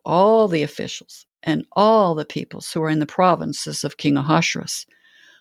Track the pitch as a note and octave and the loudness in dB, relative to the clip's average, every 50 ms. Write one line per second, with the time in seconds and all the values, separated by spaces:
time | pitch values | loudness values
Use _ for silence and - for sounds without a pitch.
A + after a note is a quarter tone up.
0 | _ - D#3 F3 F#3+ G#3 A3 A3+ A3 G3+ E3+ D#3 D3 C#3+ - - G2+ - - - | _ -2 2 4 4 6 6 4 4 2 2 -2 -2 -4 -6 -10 -10 -10 -10 -14
1 | - _ - - - _ _ _ - - D3+ D3+ D3+ - - F3+ G3+ G#3+ A3 A3 | -16 _ -20 -20 -20 _ _ _ -4 -2 -2 -2 -4 -4 0 2 4 4 4 4
2 | G3+ F3 E3 D3+ D3 - - D#3 - - - - - - - E3+ D#3+ D#3 D#3 D#3 | 4 2 0 -2 -4 -6 -8 -8 -8 -8 -12 -14 -14 -8 -6 -4 -2 0 0 -2
3 | D3+ D3 - - F#3 F#3 E3+ D#3 D#3+ D#3 C#3+ - - D3+ D3+ - - D3 - - | -2 -4 0 2 2 4 2 2 -2 -6 -8 -8 -8 -8 -8 -6 -8 -8 -8 -4
4 | - D3 C#3+ C#3 C#3 D3 D#3 D#3+ E3 - - E3 - - - - - - _ _ | -2 0 0 0 2 2 2 2 2 0 -2 -4 -8 -8 -10 -10 -12 -14 _ _
5 | _ _ _ _ - - _ _ | _ _ _ _ -20 -20 _ _